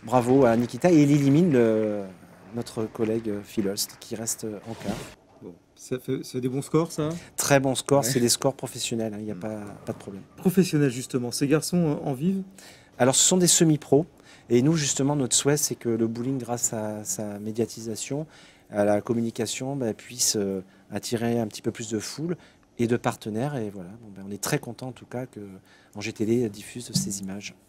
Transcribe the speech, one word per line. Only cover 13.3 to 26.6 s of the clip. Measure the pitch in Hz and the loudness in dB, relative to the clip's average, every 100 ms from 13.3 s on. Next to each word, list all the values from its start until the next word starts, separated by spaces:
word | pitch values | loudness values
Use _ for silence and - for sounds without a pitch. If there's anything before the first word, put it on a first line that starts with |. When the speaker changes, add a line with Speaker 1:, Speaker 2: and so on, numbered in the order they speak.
| 185 | 4
Speaker 1:
des | 175 | 4
semi-pros. | - 165 151 - 139 165 _ - - - | 6 6 4 4 4 4 _ -20 -20 2
Et | 120 | 4
nous, | 135 165 | 4 2
justement, | 139 - 139 147 | 0 0 0 0
notre | 123 - | 0 2
souhait, | 139 147 | 2 2
c'est | - 120 | 0 -2
que | 117 | -2
le | 113 113 | 0 0
bowling, | 117 120 135 | 0 -4 -4
grâce | 120 120 - | -4 -4 -4
à | 113 107 107 104 | -4 -6 -6 -6
sa | - 107 104 | -6 -6 -6
médiatisation, | 107 110 110 - 113 107 - 139 156 - - _ _ | -6 -2 -2 -2 -8 -8 -6 -6 -8 -16 -20 _ _
à | 104 | 0
la | 104 104 | 2 2
communication, | - 117 117 110 110 - 131 139 | 0 -2 -2 -4 -6 -4 -6 -4
ben, | 117 | -4
puisse, | 104 - 123 - 110 | -6 -10 -4 -2 0
euh, | 98 95 92 _ _ | -2 -4 -8 _ _
attirer | 104 - 117 117 117 | -10 -4 -2 0 0
un | 110 | -2
petit | - | -4
peu | - | -8
plus | 101 110 | -8 -6
de | 110 | -6
foule | - - 165 170 - _ _ - | -6 -8 -6 -6 -10 _ _ -4
et | 120 | 0
de | 120 | 0
partenaires. | 127 113 113 107 143 143 | -2 -6 -6 -4 -4 -4
Et | 107 | -8
voilà, | 98 87 113 | -10 -16 -16
bon, | 113 95 | -18 -16
ben, | 98 | -12
on | |
est | 101 | -8
très | - 143 | -4 -4
content, | - 110 131 | -4 -12 -14
en | |
tout | 120 104 | -14 -12
cas, | 123 127 | -12 -10
que | - 101 95 _ - _ 107 | -14 -16 -18 _ -20 _ -10
Angers | 104 | -10
Télé | 107 107 120 117 | -4 0 2 0
diffuse | 104 | -6